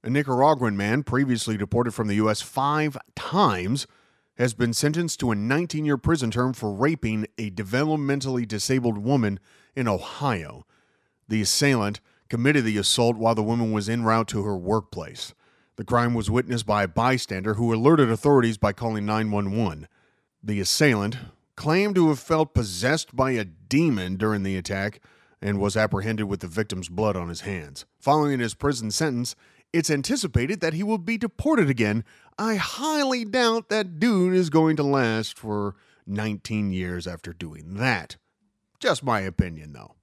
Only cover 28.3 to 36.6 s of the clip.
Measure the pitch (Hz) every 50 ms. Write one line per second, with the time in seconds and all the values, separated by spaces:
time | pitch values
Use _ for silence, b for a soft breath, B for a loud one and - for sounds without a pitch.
28.3 | 139 127 120 113 - _ - 143 143 120 113 107 101 - 160 151 127 120 123 -
29.3 | - b b b b b b b - 165 165 - 151 139 131 - 262 262 - 156
30.3 | - - 120 147 214 175 175 165 156 165 202 208 220 202 165 196 226 208 240 220
31.3 | _ - - 294 320 233 175 139 135 117 110 104 104 113 110 b b b b b
32.3 | b - 208 226 220 190 - - - - 269 311 311 294 285 262 262 247 233 208
33.3 | 196 254 240 233 226 233 220 _ 208 220 208 185 165 151 202 247 220 190 180 180
34.3 | 180 185 185 156 143 160 160 160 156 151 143 139 139 139 123 113 110 113 107 -
35.3 | - - - 110 104 104 101 101 98 b b b b b b - 98 104 107 110
36.3 | 104 98 _ - 110 107